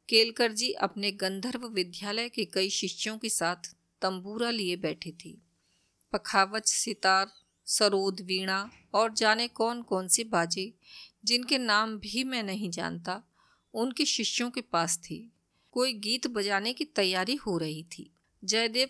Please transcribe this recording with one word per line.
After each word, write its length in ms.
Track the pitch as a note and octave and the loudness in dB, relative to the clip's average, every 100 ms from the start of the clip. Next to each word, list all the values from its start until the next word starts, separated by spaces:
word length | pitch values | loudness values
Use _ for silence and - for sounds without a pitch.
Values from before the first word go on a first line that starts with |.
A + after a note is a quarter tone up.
| - | 2
केलकर 440 | A3+ A3+ A3+ A#3 | 4 4 4 2
जी 180 | G#3+ B3+ | 2 -2
अपने 380 | - G3 G3+ G3+ | 0 -2 0 -4
गंधर्व 540 | G3 F#3+ F#3+ A#3+ B3 A#3 | 0 -2 -2 -4 -4 -4
विद्यालय 600 | G3+ F3+ F3 G#3 G#3+ A#3 | -2 -2 -4 -4 -4 -4
के 160 | A#3 | -4
कई 240 | F3+ F#3+ F#3+ | -2 0 0
शिष्यों 460 | - F#3 - G#3+ A3 | 0 -4 -4 -6 -4
के 100 | F3+ | -2
साथ 460 | - E3+ F3 - - _ _ | 0 0 -2 -8 -18 _ _
तंबूरा 480 | F#3+ F#3 F#3+ A3 A#3+ | -2 -2 -6 -2 -2
लिए 260 | A3+ F#3 F3 | 0 -2 -2
बैठे 360 | E3+ D#3+ E3 E3 | -4 -4 -10 -12
थे। 80 | E3 - _ _ _ _ _ _ _ | -18 -20 _ _ _ _ _ _ _
पखावज, 520 | G#3 - G3 F#3+ G#3+ | -6 2 2 4 2
सितार, 680 | - - A3+ - F#3+ F#3+ G3+ - _ _ - | 0 0 -2 2 4 4 2 -8 _ _ -4
सरोद, 520 | - G#3 G3 G3 F#3+ | 2 4 4 2 -2
वीणा 480 | F#3 F#3 F#3+ F#3+ G#3+ - _ | -4 -2 0 -2 -4 -14 _
और 180 | G#3 A3+ | 2 2
जाने 340 | A3 A3 A3 A#3+ | 4 4 4 0
कौन 340 | - A3+ A#3+ | 0 0 0
कौन 260 | A#3 F#3 F#3 | -2 -2 2
से 160 | - A3+ | 2 4
बाजे, 460 | F#3+ E3+ F3 G3 - - - - _ | 0 2 -2 -6 -10 -20 -20 -20 _
जिनके 340 | G#3+ A#3+ B3 C4+ | -2 -2 0 0
नाम 400 | A#3 G#3 A3 G#3+ | 4 2 2 -2
भी 240 | G3+ A3 | -4 -2
मैं 180 | C4 B3+ | -2 -2
नहीं 280 | G3+ F#3+ F#3+ | -2 -2 -4
जानता, 520 | E3+ E3+ E3+ E3+ G3 - _ _ _ _ | -2 -4 -4 -6 -6 -10 _ _ _ _
उनके 300 | A3 B3+ B3 C#4+ | -4 -2 0 0
शिष्यों 440 | - G#3 - A#3+ | 0 -2 -2 -2
के 100 | B3 | -4
पास 360 | - E3+ E3+ - | -2 0 2 -2
थे। 180 | - - A#3 _ _ _ _ | -6 -12 -14 _ _ _ _
कोई 180 | A#3+ B3+ | 0 0
गीत 320 | A3 G#3 B3 A#3+ | 0 -2 -2 -2
बजाने 440 | A3 G3+ G3 A3 | -2 0 0 0
की 120 | B3 - | -4 -4
तैयारी 480 | - F#3 F#3 F#3+ C#4 | 0 2 2 0 -2
हो 200 | - E3+ | 0 -2
रही 240 | D#3+ D#3 E3 | -2 -6 -10
थी। 220 | - - _ _ _ | -16 -16 _ _ _
जयदेव 460 | F#3+ A3 A#3 A#3+ C4 | 0 2 2 2 0